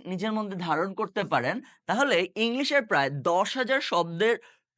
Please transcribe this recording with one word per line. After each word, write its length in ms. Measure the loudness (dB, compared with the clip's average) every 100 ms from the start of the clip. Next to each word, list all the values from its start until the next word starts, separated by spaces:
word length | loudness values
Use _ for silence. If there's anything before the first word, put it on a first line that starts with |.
| -6
নিজের 260 | -4 -2
মধ্যে 260 | -2 -4 -6
ধারণ 360 | -2 0 -2
করতে 300 | -4 -4 -4
পারেন, 380 | 0 0 0 -4 -8 -14 -4
তাহলে 420 | 0 2 2 0 -2
ইংলিশের 500 | 0 0 0 0 2
প্রায় 240 | 2 2
দশ 480 | 0 2 2 2 -2
হাজার 240 | 0 0
শব্দের 560 | 2 0 0 2 2 2 -4 _ _